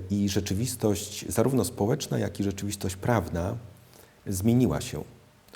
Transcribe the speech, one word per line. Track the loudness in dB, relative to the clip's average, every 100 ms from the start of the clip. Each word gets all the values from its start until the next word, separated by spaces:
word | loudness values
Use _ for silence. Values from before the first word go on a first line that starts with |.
| 0
i | 2 2
rzeczywistość, | 2 0 -2 -2 0 2 2 -2 -8 -4
zarówno | 2 4 4 0
społeczna, | 0 0 0 -2 -2
jak | -2 0
i |
rzeczywistość | -2 -2 -6 -4 -6 -4
prawna, | 2 2 2 -4 -4 -4 -10 -20 -20 -20 -20 -16 -8
zmieniła | 0 4 6 4 2
się. | -4 -8 -10 -14 -20 _ -20